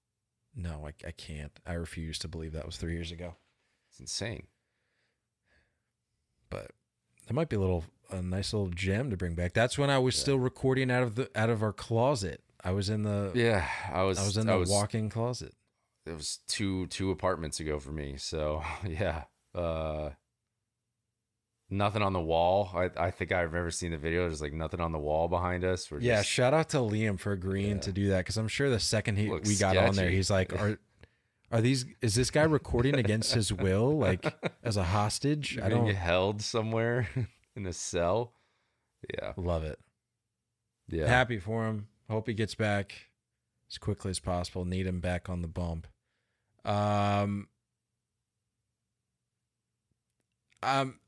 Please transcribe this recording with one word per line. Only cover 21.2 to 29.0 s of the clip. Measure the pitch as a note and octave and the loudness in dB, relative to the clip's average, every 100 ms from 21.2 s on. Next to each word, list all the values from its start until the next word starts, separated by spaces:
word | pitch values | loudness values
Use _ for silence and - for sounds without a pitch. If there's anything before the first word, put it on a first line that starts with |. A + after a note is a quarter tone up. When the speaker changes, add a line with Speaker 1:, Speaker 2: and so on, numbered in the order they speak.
| _ _ _ _ - | _ _ _ _ -6
Speaker 2:
nothing | G2 G2+ G#2 | -2 0 2
on | G2 | 0
the | F#2 | 2
wall. | D#2+ E2 F2 F#2+ F#2+ | 2 4 4 4 2
I, | F2 F2+ - | 0 -2 0
I | F2 | -2
think | - F2 | -2 -2
I've | F#2 E2+ | 0 0
ever | E2+ E2+ | -2 -2
seen | - F2 | -4 -4
the | D#2+ | -4
video. | D#2+ E2+ | -2 0
There's, | F2 D#2 | 0 -2
like, | D2+ | -4
nothing | D#2 D#2+ F2 | -4 -6 -2
on | E2 | -2
the | D#2 | -2
wall | D2 D#2 E2+ | 0 0 2
behind | F2 F2+ F2+ | 0 0 0
us. | F2+ F2+ - | 0 -2 -4
We're | D2 | -4
Speaker 1:
Yeah, | A#2+ A2 | 2 2
Speaker 2:
just | G2+ | 2
Speaker 1:
shout | - B2+ D#3 | 2 4 4
out | D#3+ | 2
to | D3 | 0
Liam | A2+ G#2+ A2 F#2+ | 0 0 0 0
for | G#2 | -2
agreeing | G2 F#2+ G2 G2+ G2+ | -4 -2 -2 0 -2
Speaker 2:
Yeah. | |
Speaker 1:
to | G2+ | -2
do | F#2+ G2+ | 0 2
that, | F#2 F2+ | 2 0
'cause | A2 | -2
I'm | A2 | -2
sure | - C#3 | 0 2
the | A#2 | 2
second | - A2 | 2 0